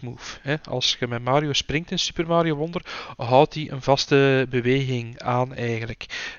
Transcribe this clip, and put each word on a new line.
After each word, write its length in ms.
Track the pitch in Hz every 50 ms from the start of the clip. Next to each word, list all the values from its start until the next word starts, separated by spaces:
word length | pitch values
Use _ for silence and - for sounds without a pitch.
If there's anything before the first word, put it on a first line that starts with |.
move, 360 | - 120 120 - - - - -
hè. 140 | - 139 147 156 -
Als 320 | - - 127 123 - - -
je 60 | 131
met 160 | 120 120 117 120
Mario 280 | 123 131 147 151 147
springt 380 | 139 - - - 131 151 175 -
in 80 | 190 175
Super 280 | - - - - 170
Mario 280 | 165 170 170 165 165 156
Wonder, 280 | 143 151 170 175 185 - - - - - - -
houdt 380 | - 135 117 127 131 156 - -
hij 160 | 151 151 -
een 120 | - 135
vaste 640 | 123 135 139 135 - - 147 139 139 135 135 131 131 123
beweging 680 | 135 123 117 123 131 139 135 131 131 120 117 117 120 -
aan 340 | - - 123 123 127 131 139
eigenlijk. 520 | 127 120 117 117 113 113 113 113 - - - - - - - -